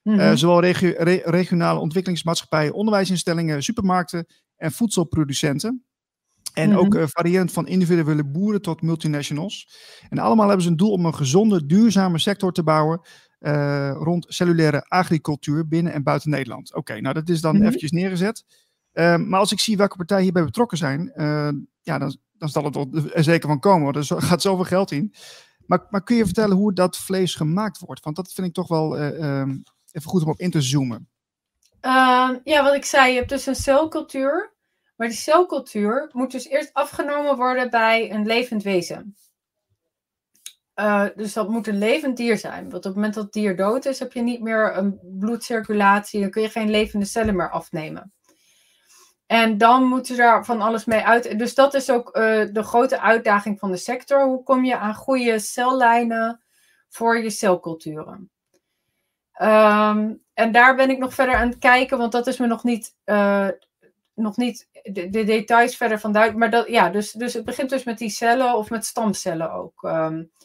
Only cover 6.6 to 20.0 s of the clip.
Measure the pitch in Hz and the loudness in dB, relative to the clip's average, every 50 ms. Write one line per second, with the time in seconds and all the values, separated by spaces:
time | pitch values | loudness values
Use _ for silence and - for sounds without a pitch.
6.6 | 156 208 202 180 180 202 208 160 160 143 - 170 170 175 180 185 180 165 - 175 | 2 2 4 4 4 2 2 0 0 -2 -2 -2 0 0 2 2 0 0 -2 -4
7.6 | 156 143 180 185 180 165 180 170 156 147 156 151 147 139 143 175 202 214 208 196 | -4 -2 0 0 2 2 2 2 2 2 0 0 -2 -2 -4 -2 -2 0 -2 -2
8.6 | 202 175 160 - 165 160 165 160 - 156 147 143 139 - 151 143 180 208 - - | -2 -4 -6 -4 -2 -4 -4 -2 -2 -4 -4 -2 -4 -6 -6 -6 -6 -8 -10 -14
9.6 | - _ - - - - - - - - - - - 214 233 220 208 202 202 185 | -18 _ -20 -20 -20 -20 -20 -20 -14 -8 -6 -2 0 2 4 4 4 4 2 2
10.6 | 170 175 170 151 202 220 202 180 170 165 143 - 147 127 143 190 220 220 202 170 | 2 0 2 2 2 2 2 0 0 -2 -2 -2 -2 2 4 4 4 4 2 2
11.6 | 147 139 170 208 233 226 180 196 190 185 165 151 - 208 196 - 196 180 - - | 2 2 4 6 6 6 4 4 2 2 0 0 0 -2 -2 0 -2 -2 -2 0
12.6 | 156 160 156 156 151 156 165 170 _ - - - _ _ _ _ - 151 147 147 | 2 4 4 4 4 2 0 -4 _ -16 -20 -20 _ _ _ _ -4 -2 -2 0
13.6 | 143 143 143 143 139 139 139 - 151 165 175 175 - - - - 180 175 170 165 | 0 0 -2 -2 -2 -4 -4 -4 -2 -2 -2 -2 -4 -6 -4 0 2 2 4 4
14.6 | 160 151 147 139 - - 175 185 170 - 175 151 - - 147 - - 151 143 156 | 4 2 2 0 -2 -2 0 0 0 2 0 -2 0 -4 -6 -4 -4 -2 -2 -2
15.6 | 165 151 160 170 170 170 151 147 131 147 151 143 - 156 143 131 131 113 - - | -2 -2 0 0 0 0 -2 -2 -2 0 -2 0 0 -2 -2 -2 -4 -6 -10 -16
16.6 | - - - 165 - - 113 107 120 135 131 160 156 175 175 156 170 160 156 202 | -16 -12 -12 -10 -10 -8 -10 -6 -6 -4 -4 -4 -2 -2 -2 0 0 2 4 4
17.6 | 208 220 247 359 - - 170 175 185 190 185 170 185 214 226 - _ _ _ _ | 4 4 2 0 -4 -4 -4 -2 -2 -2 -2 -2 -2 -2 -4 -6 _ _ _ _
18.6 | _ _ _ _ _ _ - 160 165 175 170 170 165 - 185 190 208 - 214 - | _ _ _ _ _ _ -2 2 4 4 4 4 2 0 2 2 2 2 0 -2
19.6 | - 226 214 185 202 190 - 185 | -2 -2 2 2 2 0 0 -6